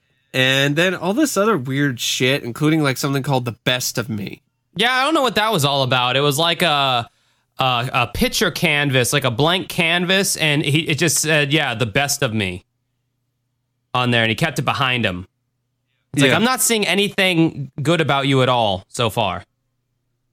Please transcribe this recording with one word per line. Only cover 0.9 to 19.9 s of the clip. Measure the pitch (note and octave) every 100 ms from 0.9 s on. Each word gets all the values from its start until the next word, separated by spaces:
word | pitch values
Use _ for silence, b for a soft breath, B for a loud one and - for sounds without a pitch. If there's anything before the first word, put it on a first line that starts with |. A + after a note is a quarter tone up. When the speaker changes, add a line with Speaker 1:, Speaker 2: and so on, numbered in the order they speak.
| F3+
Speaker 1:
all | F3
this | A3+ D#4 G3
other | G#3 F#3+
weird | B2+ C3+ C#3+ A#2+
shit, | - - B2+ C#3
including, | A#2 A2 D3+ D#3+
like, | C#3+ B2
something | C#3+ C#3
called | C3+ C3
The | B2 G#2+
Best | - B2+ - -
of | A#2
Me. | G#2+ F#2 - _ _ _
Speaker 2:
Yeah, | - A#3
I | B3+
don't | C#4
know | D#4+
what | C4
that | G#3 G#3+
was | G3 C#3
all | C#3
about. | B2+ B2+ B2 B2+
It |
was | D3 C#3
like | E3+ E3+
a, | F3 D3 C#3 B2 A2+ b b b b -
a, | C3 B2 B2
a | C3 A#2+
picture | - A#3+ - G3+
canvas, | - E3+ D3 C#3+ C3 A#2
like | C#3+
a | C3
blank | A2+ D3+ F#3 -
canvas, | - E3 F3 F3+ F#3+ G3 -
and | D#3 C#3+
he, | D3+ D3+ D#3+
it | C#3+
just | E3+ -
said, | D#3 D#3 C#3+
yeah, | D#3 C#3
"The | A#2
best | A#2+ C#3 C#3 -
of | A#2+
me" | A2 F#2 F2+ _ _ _ _ _ _ _ _ _ _ _ _ _
on | B2 B2
there, | A#2+
and | A2+
he |
kept | A2 E3 C3
it |
behind | A#2 G#2 C3+ B2
him. | G#2+ F2+ F#2 _ _ _ _ _ _ _ -
It's | C#3
like, | C#3
Speaker 1:
Yeah. | E3
Speaker 2:
"I'm |
not | A#3 B3+
seeing | - A3+ E3+
anything | F#3 G3+ - F#3 E3 D#3+ - C3+ -
good | D3 E3+
about | C#3+ C#3 C#3
you | C3+
at | B2+
all | B2 G#2+ F#2 -
so | - A#2
far." | A#2+ G2+ F2+ - _ _ _ _